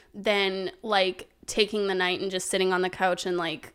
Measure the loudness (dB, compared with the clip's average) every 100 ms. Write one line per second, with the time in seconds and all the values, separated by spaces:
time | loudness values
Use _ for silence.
0 | -20 -6 0 2 2 0 -6 -6 0 2
1 | 2 -2 -12 _ -6 2 2 2 0 0
2 | 0 0 -2 -4 -2 0 2 2 0 0
3 | 0 0 -2 -2 -4 -6 -12